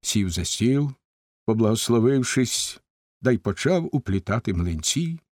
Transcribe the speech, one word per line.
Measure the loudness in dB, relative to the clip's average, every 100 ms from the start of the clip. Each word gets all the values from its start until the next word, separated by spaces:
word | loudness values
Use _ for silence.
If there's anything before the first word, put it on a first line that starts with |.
сів | -2 -2 0
за | -2
стіл, | -4 0 0 2 0 -6 _ _ _ _
поблагословившись, | -2 2 4 2 2 4 4 2 0 0 0 -2 -6 -10 _ _ _ _
да | 0
й | 0
почав | 0 -2 0 0 0 -4
уплітати | -2 -4 -2 -4 -2
млинці. | -2 -2 -2 -2 -2 -4 -6 _